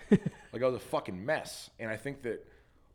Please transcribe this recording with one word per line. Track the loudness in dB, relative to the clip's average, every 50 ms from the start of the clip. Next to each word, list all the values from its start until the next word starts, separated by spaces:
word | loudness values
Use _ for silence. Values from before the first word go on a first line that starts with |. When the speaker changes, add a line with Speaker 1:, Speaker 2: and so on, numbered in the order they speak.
| 4 8
Speaker 1:
<laughs> | 8 8 8 4 -6 -8 -12 -8
Speaker 2:
Like, | -2 2 2
I |
was | 2 2
a | 0
fucking | -2 -4 -4 -2 -2 -4 -6 -4 -2
mess, | -2 -2 -2 -2 -6 -10 -12 -14 -14 -12 -8
and | -6 -6
I | -6
think | -6 -6 -8 -8 -6 -4
that | -6 -6 -6 -8 -16 -20 -20 -20 -20 -20 -20 -20 -20